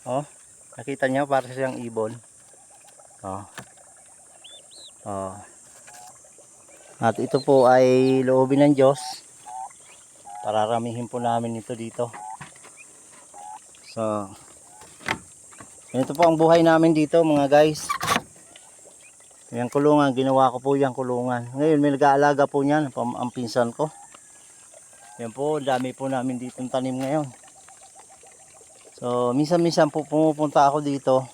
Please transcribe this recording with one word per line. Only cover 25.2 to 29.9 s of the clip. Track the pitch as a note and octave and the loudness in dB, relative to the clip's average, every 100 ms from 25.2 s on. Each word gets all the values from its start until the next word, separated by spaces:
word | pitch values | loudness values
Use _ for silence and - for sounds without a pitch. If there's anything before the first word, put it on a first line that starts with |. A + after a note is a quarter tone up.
| A#2 | -14
po, | A2 C#3+ D3+ | -6 -4 -2
dami | C3+ B2+ B2+ B2 | -2 -2 -2 -6
po | C3+ | -6
namin | C3 B2+ B2 | -4 -4 -6
ditong | B2+ - B2+ | -10 -10 -6
tanim | C3 C3 B2+ | -4 -4 -6
ngayon. | C3+ D#3 C#3 - - - - - - - - - - - - - - - - - | -4 -4 -4 -12 -20 -20 -20 -20 -20 -20 -20 -20 -20 -20 -20 -20 -20 -20 -20 -10
So, | B2 B2 B2 | -4 -2 0
minsan-minsan | B2+ D3+ E3+ E3+ D#3+ | 0 0 0 0 2
po | D3+ | 0